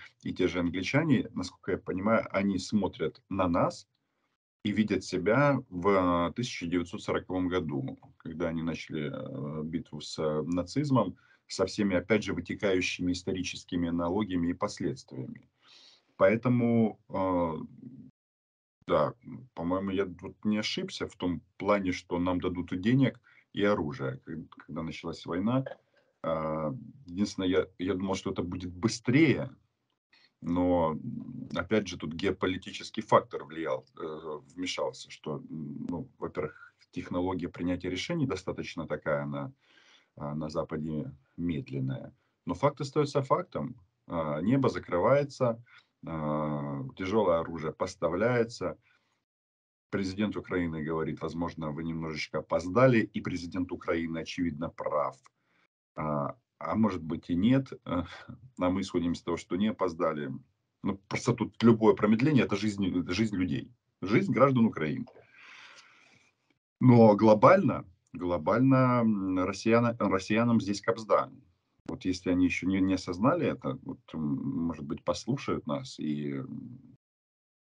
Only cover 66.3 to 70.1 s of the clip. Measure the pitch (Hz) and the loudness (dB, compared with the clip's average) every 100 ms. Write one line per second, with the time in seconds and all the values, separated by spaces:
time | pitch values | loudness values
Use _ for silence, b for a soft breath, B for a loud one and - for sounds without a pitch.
66.3 | B _ _ _ _ 127 120 113 101 110 | B _ _ _ _ 8 12 10 10 8
67.3 | 107 127 190 143 78 - _ _ - 87 | 8 10 8 6 -2 -8 _ _ -8 -4
68.3 | 87 80 110 131 131 127 123 113 101 95 | -2 2 4 6 6 6 4 2 2 0
69.3 | 92 90 98 110 117 120 117 104 | 0 -2 -2 4 4 4 2 0